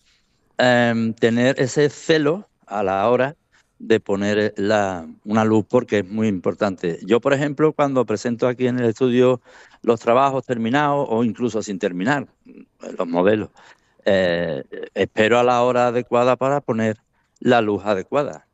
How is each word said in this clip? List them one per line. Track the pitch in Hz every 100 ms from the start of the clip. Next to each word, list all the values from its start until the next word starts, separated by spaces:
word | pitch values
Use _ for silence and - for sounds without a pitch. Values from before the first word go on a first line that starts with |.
| _ _ _ _ _ -
em, | 123 120 120 113 113
tener | 110 117 120 127 135
ese | 131 151 147
celo | - - 160 143 185 - _ -
a | 101
la | 95 98 107
hora | 123 135 - _ _ _ -
de | - 110
poner | - 98 101 104 104 -
la, | 101 107 98 90 80 -
una | 107 110 110
luz | 110 98
porque | 123 120 104
es | 92
muy | 110 110
importante. | 92 101 87 104 90 87 82 90
Yo, | 117
por | 135
ejemplo, | 135 143 143 156
cuando | 143 139 131 113
presento | 104 120 113 127
aquí | 123 123
en | 123
el | 117
estudio | 107 127 123 127 127 _ - - _
los | 110 113
trabajos | 117 123 135 135 -
terminados | 117 113 139 147 143 135
o | 113
incluso | 120 104 120 110
sin | 104 95
terminar, | 98 90 101 143 - _ - - - _ 92 87
los | 87
modelos, | 85 92 107 - _ - _ _ _ 107
eh, | 98 90 85 85 67 - - -
espero | 104 92 - 107 120
a |
la | 123 120
hora | 123 123 123
adecuada | 120 120 120 123 123
para | 135 143
poner | - 113 110 107 _ _ _ -
la | 120 120
luz | 107 101 98
adecuada. | 95 - 139 127 78 _